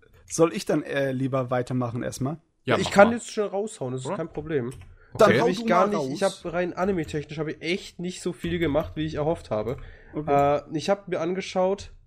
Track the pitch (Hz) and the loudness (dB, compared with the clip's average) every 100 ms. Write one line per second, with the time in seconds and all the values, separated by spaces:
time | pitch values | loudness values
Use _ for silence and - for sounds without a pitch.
0 | _ _ - - 165 214 - 156 139 139 | _ _ -6 2 2 2 0 0 0 -2
1 | 139 131 131 135 123 127 120 127 120 107 | 0 0 -2 -2 0 -2 0 -2 -2 -4
2 | - - 131 160 _ _ - 113 185 202 | -6 -4 -6 -6 _ _ 0 0 4 8
3 | 220 233 - 226 202 190 214 - 131 127 | 8 6 -6 -6 -4 -4 -6 -6 -6 -6
4 | 131 190 165 - 151 147 117 - - - | -6 -6 -6 -8 -4 -2 -4 -8 -16 -20
5 | _ - 208 226 240 - 226 175 202 208 | _ 4 6 6 4 2 2 4 4 2
6 | 131 139 196 - 175 170 180 170 190 185 | -2 0 -2 -2 -6 -2 -2 -2 -2 -2
7 | 151 156 143 151 156 - 156 180 - - | -2 -6 -6 -6 -6 -6 -4 -4 -6 -8
8 | 175 - 185 170 170 170 165 139 165 156 | -8 -6 -6 -4 -4 0 2 0 0 -4
9 | 156 151 151 165 - 107 110 110 - - | -4 -2 -2 -2 -2 -4 -2 -6 -10 -18
10 | - 151 151 143 143 143 - 151 165 196 | -12 -6 2 4 6 2 0 -4 0 -2
11 | 175 165 165 190 - 190 185 196 - - | -2 -4 -2 -4 -4 0 0 0 -8 -18